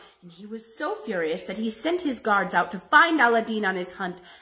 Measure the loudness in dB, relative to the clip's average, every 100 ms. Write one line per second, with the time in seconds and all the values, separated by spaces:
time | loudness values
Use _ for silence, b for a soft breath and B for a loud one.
0 | B B -20 -20 -14 -14 -14 -8 -6 -6
1 | -4 -2 -2 -4 -6 -6 -4 -4 -2 -2
2 | -2 -4 0 2 2 0 0 -4 2 6
3 | 6 6 4 4 2 -2 -2 -2 -6 -6
4 | -8 -8 B B